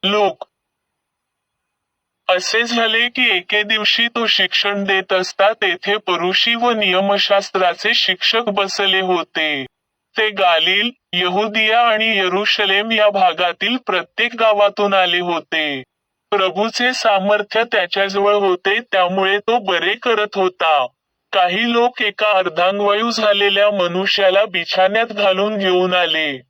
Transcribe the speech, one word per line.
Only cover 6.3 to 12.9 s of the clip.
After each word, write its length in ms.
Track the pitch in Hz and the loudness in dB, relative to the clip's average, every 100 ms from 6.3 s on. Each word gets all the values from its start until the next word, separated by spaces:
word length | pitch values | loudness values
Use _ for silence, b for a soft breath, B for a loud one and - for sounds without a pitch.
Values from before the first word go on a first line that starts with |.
| 185 233 | 0 0
व 160 | 233 240 | 0 0
नियमशास्त्राचे 1200 | 226 202 180 196 202 - 202 196 190 180 170 208 | 0 0 0 0 0 2 0 0 0 0 0 -2
शिक्षक 460 | 233 - 185 - 226 | 0 -2 -2 0 0
बसले 600 | 233 202 196 - 196 190 | -2 -2 -4 -2 0 0
होते. 680 | 185 175 160 - 156 143 131 _ _ _ _ - | 0 -2 -2 -6 -4 -4 -8 _ _ _ _ -4
ते 120 | 214 | -2
गालिल, 600 | 196 185 165 160 196 233 - _ | 2 2 2 2 0 -2 -6 _
यहुदिया 760 | 175 180 185 214 214 214 226 240 | -4 -2 -2 -2 0 0 2 2
आणि 300 | 214 220 202 | 2 0 0
यरुशलेम 760 | 185 185 214 - 202 196 220 | 0 -2 -2 -2 0 0 0